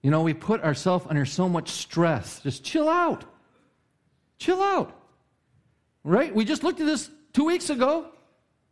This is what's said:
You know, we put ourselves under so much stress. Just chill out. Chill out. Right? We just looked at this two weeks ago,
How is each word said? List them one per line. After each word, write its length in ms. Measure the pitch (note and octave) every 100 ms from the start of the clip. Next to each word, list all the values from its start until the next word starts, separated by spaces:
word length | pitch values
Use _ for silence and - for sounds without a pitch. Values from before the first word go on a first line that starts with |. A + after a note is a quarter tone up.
You 80 | C3+
know, 120 | D#3
we 120 | E3
put 280 | D#3 - A3
ourselves 440 | D#3+ C#3 F#3 F3+ F3
under 160 | D3+
so 240 | C3+ - F#3
much 220 | E3+ -
stress. 680 | - - - E3+ D3 - -
Just 220 | C#3+ C3+
chill 260 | - D#4+ D4+
out. 360 | E4+ E4+ G3+ - _ _ _ _ _ _ _ _ _ _ _
Chill 240 | - F#4
out. 340 | G4 F#4 - - _ _ _ _ _ _ _ _ _ _
Right? 280 | C#3+ F#3+ D#4+
We 120 | G3+
just 180 | A3 D4+
looked 180 | D#4+ -
at 60 | D4+
this 240 | D4+ - - _
two 120 | -
weeks 260 | D#4 F4 E4+
ago, 360 | C4+ B3+ E4 D#4+ - _ _ _ _ _